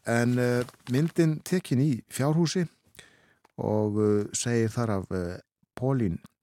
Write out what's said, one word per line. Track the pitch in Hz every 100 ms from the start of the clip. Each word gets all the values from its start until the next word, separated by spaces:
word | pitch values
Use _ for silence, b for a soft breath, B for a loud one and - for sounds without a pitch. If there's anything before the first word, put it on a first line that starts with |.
| -
En, | 117 120 123
uh, | 123 123 123 - -
myndin | 123 165 - 160 151 -
tekin | 185 - 123
í | 151 120 -
fjárhúsi | - 135 160 165 190 165 _ b b b b b b b -
og, | - 107 107 104
uh, | 107 104 104
segir | - 120 117 110
þar | 120 117
af, | 98 90
uh, | 92 87 90 - _ _ -
Pauline | 131 135 104 82 - _